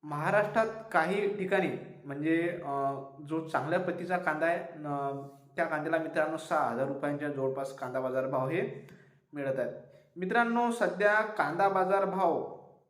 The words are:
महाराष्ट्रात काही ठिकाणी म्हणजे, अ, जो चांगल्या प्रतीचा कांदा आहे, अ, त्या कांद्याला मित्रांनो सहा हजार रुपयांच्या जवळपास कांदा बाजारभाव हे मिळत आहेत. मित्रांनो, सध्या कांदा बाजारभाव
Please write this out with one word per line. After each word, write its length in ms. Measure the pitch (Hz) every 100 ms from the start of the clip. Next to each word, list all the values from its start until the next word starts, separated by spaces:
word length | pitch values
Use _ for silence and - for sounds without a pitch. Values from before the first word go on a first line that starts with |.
महाराष्ट्रात 640 | 151 147 160 202 208 233 220 220 -
काही 460 | 180 160 202 202 202
ठिकाणी 320 | 185 190 170 123 - - 139
म्हणजे, 560 | 143 151 165 170 170 147
अ, 280 | 139 139 139 139 - 147
जो 180 | 160 160
चांगल्या 320 | 143 143 175
प्रतीचा 380 | 180 175 175 180
कांदा 280 | 175 151 165
आहे, 140 | 175 - 160 151
अ, 400 | 143 139 139 139 - - -
त्या 100 | 160
कांद्याला 320 | 156 156 160
मित्रांनो 400 | 160 160 156 160
सहा 320 | - 165 131
हजार 180 | 117 139
रुपयांच्या 420 | 143 147 143 147
जवळपास 460 | 139 135 131 135 -
कांदा 240 | 127 131
बाजारभाव 500 | 131 131 131 131 131
हे 380 | 170 - - - - - _ _
मिळत 260 | 147 139 131
आहेत. 140 | 120 - - - _ -
मित्रांनो, 560 | 180 233 240 233 240
सध्या 420 | 233 185 180 208 208
कांदा 480 | 214 214 147 165 196
बाजारभाव 880 | 190 190 196 190 185 180 151 - - - - _